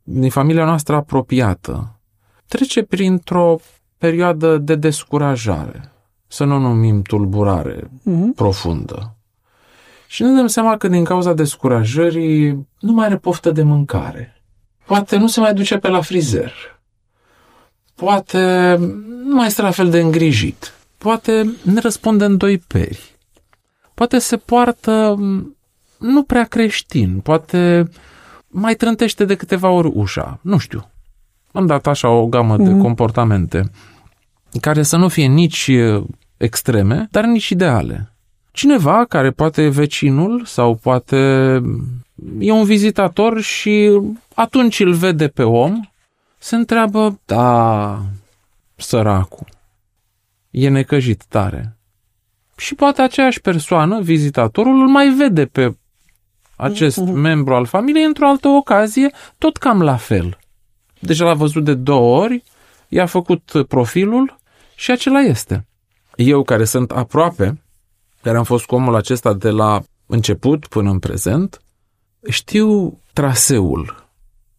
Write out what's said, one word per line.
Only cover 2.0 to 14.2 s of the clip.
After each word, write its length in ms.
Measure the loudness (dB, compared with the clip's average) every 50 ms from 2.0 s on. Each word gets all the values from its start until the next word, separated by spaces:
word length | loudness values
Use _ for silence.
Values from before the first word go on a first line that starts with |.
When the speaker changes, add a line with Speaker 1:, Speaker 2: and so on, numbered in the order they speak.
| _ _ _ _ _ _ _ _ _
Speaker 1:
trece 360 | -8 -6 -4 -4 -2 -2 -2 -4
printr-o 760 | -2 -2 -2 0 0 0 -2 -2 -2 -2 0 2 2 2 0 -4 _ _ _ _ _ _ _
perioadă 600 | -2 -2 0 0 0 0 0 0 0 2 2 0
de 160 | 0 -2 -2
descurajare, 1160 | 0 0 -2 -2 -4 -6 -6 -4 -2 -2 -2 -2 -2 -4 -4 -4 -4 -6 -10 -12 -16 -20 -20 _ _ _ _ _ _ _
să 180 | _ -6 -4 -2
nu 100 | 0 0
o 40 | 0
numim 440 | 0 0 2 2 2 2 2 0 -2
tulburare 880 | -2 -2 -2 -2 -2 0 0 0 0 0 -2 -4 -6 -10 -12 -14 -16 -18 -10 -6
Speaker 2:
Mhm. 300 | -4 -2 0 0 -2 -2
Speaker 1:
profundă, 840 | 0 0 -2 -2 -2 -4 -4 -4 -4 -6 -10 -12 -14 -14 -16 -18 _ _ _ _ _ _ _ _ _ _ _ _ _ _ _ _ _ _
și 160 | _ -6 -2 2
ne 120 | 2 4
dăm 120 | 4 2
seama 300 | 2 0 0 0 0 0
că 120 | 0 0 0
din 160 | 2 2 2
cauza 280 | 0 0 0 0 0 0
descurajării 1400 | 0 0 -2 -4 -4 -2 0 0 0 0 0 0 0 0 0 0 0 0 0 2 2 2 0 0 -4 -8 -14 _ _
nu 120 | -2 0 2
mai 140 | 2 2
are 100 | 2 0
poftă 340 | -2 -2 -4 -4 -2 -2 -2
de 120 | 0 2 2
mâncare. 720 | 2 2 2 0 -2 -4 -6 -6 -6 -10 -12